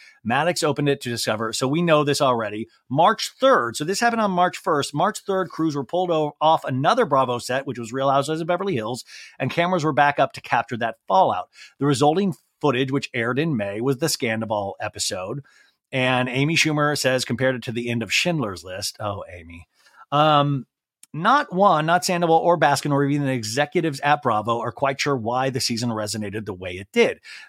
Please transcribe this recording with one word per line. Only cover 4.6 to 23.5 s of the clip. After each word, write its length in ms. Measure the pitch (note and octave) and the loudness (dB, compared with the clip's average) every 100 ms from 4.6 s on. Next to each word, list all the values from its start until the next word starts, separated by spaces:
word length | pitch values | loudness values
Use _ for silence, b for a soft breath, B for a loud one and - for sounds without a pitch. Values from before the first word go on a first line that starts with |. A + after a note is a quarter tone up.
| - D3 C3 | -2 0 0
March 240 | D3 F#3 G#3 - | 0 -2 -2 -4
third, 220 | F#3+ E3+ | -2 -2
crews 260 | - D#3+ | -2 -2
were 80 | C#3+ | -2
pulled 300 | C3+ F3 F#3 | -4 -2 0
o-, 240 | D#3+ D3 - | 0 -2 0
off 240 | D#3 D#3+ | 2 2
another 400 | D3+ C3 D#3 A#3 | 0 -2 2 2
Bravo 360 | G3 C3+ B2+ A#2+ | 2 2 2 -2
set, 260 | - B2+ C#3 | -2 -4 -4
which 140 | A#2+ | -8
was 120 | A2+ | -6
Real 180 | C3 C#3 | -2 2
Housewives 320 | C3+ C3+ D#3+ | 2 0 -4
of 40 | E3+ | -2
Beverly 300 | F3 G3+ C3+ | -2 -2 -4
Hills, 280 | G#2+ B2 - B B B | -4 -6 -10 B B B
and 100 | C3 | -4
cameras 320 | - F3 F#3 | 0 0 0
were 100 | D3+ | 0
back 280 | C#3+ C#3+ C#3+ | 2 2 4
up 140 | C#3 | 0
to 60 | - | -2
capture 360 | - B2 - A2+ | -4 -2 -2 -4
that 220 | A2+ - - | -6 -6 0
fallout. 400 | F#3+ E3 F#2 F2 B B B | 2 4 0 -6 B B B
The 60 | C#3+ | 0
resulting 480 | B2+ D3 E3 G3+ - _ _ | 4 2 2 0 -4 _ _
footage, 320 | D3 B2 C3+ | 0 0 0
which 180 | C#3 - | -2 -4
aired 280 | B2 A#2 B2 | -4 -2 -2
in 160 | E3 B2+ | 0 -2
May, 240 | G2+ G#2 | -2 -2
was 180 | C3 B2+ | -2 0
the 80 | D#3 | -2
Scandoval 680 | - A#2+ A2 G#2+ G#2 G2 - | -2 -2 -2 -2 -2 -4 -6
episode. 640 | G#2+ G2+ - G2 F#2 C#3 - b b b _ | -10 -6 -6 -6 -8 -10 -12 b b b _
And 380 | C3+ B2+ B2+ B2+ | -2 0 0 0
Amy 260 | B2+ C#3+ | 0 0
Schumer 420 | E3 D#3 D3+ D3 C#3+ | 0 0 2 0 0
says, 280 | C3 B2+ | 0 0
compared 320 | - A#2 C3 B2+ | -2 -2 0 -2
it 80 | |
to 80 | A#2+ | -4
the 180 | A#2 A#2+ | -6 -4
end 140 | A#2+ | -4
of 80 | G#2 | -2
Schindler's 500 | - F3 E3 A2 F2+ | -2 0 0 -2 -6
List. 340 | F#2 F#2+ - - | -10 -8 -8 -6
Oh, 240 | G#2 G2 E2 | -6 -6 -10
Amy. 380 | F2 E2+ E2+ - b b b b | -16 -18 -20 -20 b b b b
Um, 540 | C#3+ D#3 D3 C#3+ C#3 - _ _ _ _ | 2 4 4 4 0 -6 _ _ _ _
not 380 | D3 G3 C#4 C#4+ | -2 2 2 2
one, 320 | F3+ G3+ D#3 | 2 4 4
not 220 | D#3 F3 F3+ | 4 2 2
Sandoval 280 | F3 E3+ | 0 4
or 240 | E3 E3+ F3 | 4 4 4
Baskin 320 | D3+ C#3 D3+ | 4 2 0
or 140 | C#3+ | 2
even 220 | C#3 D3 C#3 | 2 0 0
the 80 | |
executives 640 | B2+ G#2+ | -2 -4